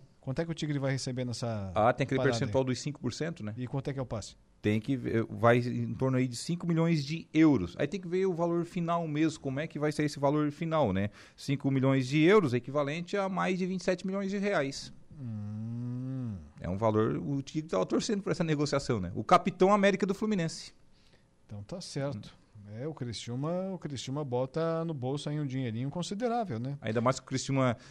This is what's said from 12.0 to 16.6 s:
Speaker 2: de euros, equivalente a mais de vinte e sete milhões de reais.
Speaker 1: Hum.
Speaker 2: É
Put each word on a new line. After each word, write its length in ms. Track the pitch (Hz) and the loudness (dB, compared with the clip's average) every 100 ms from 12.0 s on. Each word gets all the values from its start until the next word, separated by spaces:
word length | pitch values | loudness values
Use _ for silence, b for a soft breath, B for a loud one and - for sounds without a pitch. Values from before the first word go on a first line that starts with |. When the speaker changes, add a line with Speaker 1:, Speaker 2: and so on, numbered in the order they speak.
| 127 | 2
Speaker 2:
de 160 | 151 | 4
euros, 320 | 160 214 156 120 | 8 8 6 0
equivalente 600 | - 143 139 160 175 202 | 0 -2 -2 -4 -4 -2
a 120 | 190 | -2
mais 300 | 180 175 185 | 0 0 0
de 80 | 180 | -2
vinte 140 | 185 | -2
e 20 | |
sete 240 | 196 180 190 | -2 -2 -2
milhões 240 | 196 196 | -4 -4
de 60 | 202 | -2
reais. 520 | 202 185 139 - - - - 156 | 0 2 0 -4 -12 -16 -20 -12
Speaker 1:
Hum. 1160 | 123 107 104 107 113 117 123 123 127 131 120 95 73 | -8 -8 -6 -6 -6 -6 -6 -6 -6 -6 -6 -8 -12
Speaker 2:
É 80 | - | -10